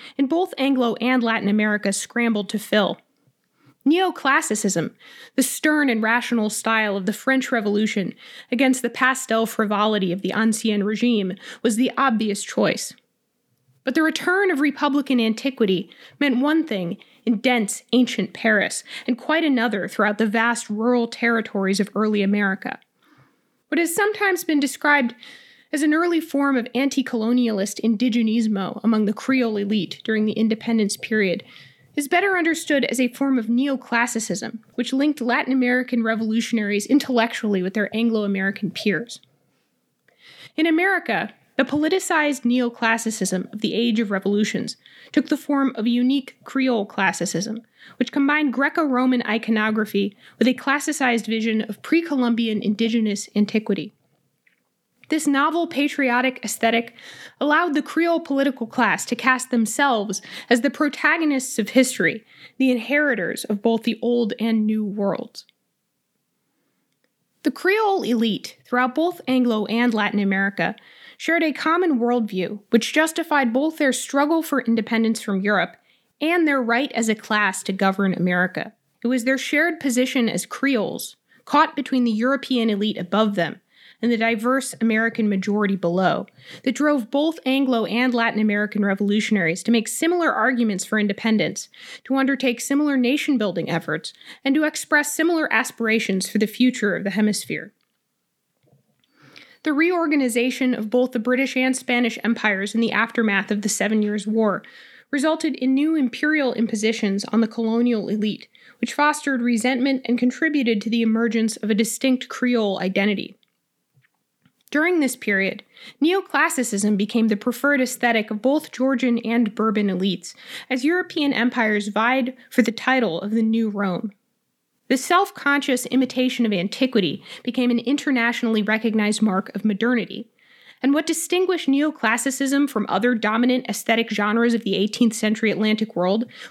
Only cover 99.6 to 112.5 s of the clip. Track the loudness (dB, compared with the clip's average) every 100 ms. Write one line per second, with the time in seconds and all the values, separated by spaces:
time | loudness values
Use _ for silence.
99.6 | -4 0 2 0 0 2 2 0 0 0
100.6 | 0 0 0 0 0 -2 0 0 0 0
101.6 | 0 0 -2 0 0 -2 -2 0 0 -2
102.6 | -2 -2 0 0 -2 0 0 0 -2 -2
103.6 | -2 -2 0 0 0 -2 -2 0 2 0
104.6 | -6 -20 -20 -20 -8 -2 0 0 -2 -2
105.6 | 0 2 2 2 0 0 0 2 0 0
106.6 | -2 0 -2 0 0 -2 0 0 0 0
107.6 | -2 2 2 0 -2 -2 -2 -4 -10 _
108.6 | -20 -8 -6 0 2 2 -2 0 0 2
109.6 | 0 0 0 0 0 0 0 0 0 0
110.6 | 2 0 0 0 2 2 2 2 0 -2
111.6 | -2 2 0 0 0 0 -2 -2 0